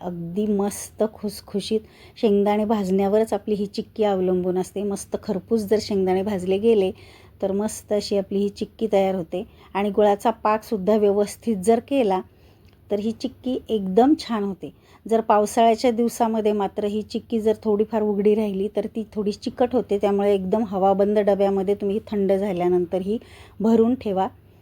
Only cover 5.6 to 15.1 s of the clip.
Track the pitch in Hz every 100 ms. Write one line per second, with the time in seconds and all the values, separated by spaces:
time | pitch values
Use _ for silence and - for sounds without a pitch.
5.6 | 202 214 - 196 185 185 196 196 180 190
6.6 | 226 226 185 - - - - - 196 196
7.6 | 214 - - 208 202 202 190 196 202 202
8.6 | 208 - 220 196 190 190 165 180 226 -
9.6 | - 190 202 202 208 202 240 226 214 220
10.6 | - 220 185 220 208 202 202 - 226 202
11.6 | 185 233 233 277 226 185 - _ - _
12.6 | _ _ - 208 214 220 269 - 254 254
13.6 | - 220 190 190 254 311 - 226 202 185
14.6 | 151 - _ _ 202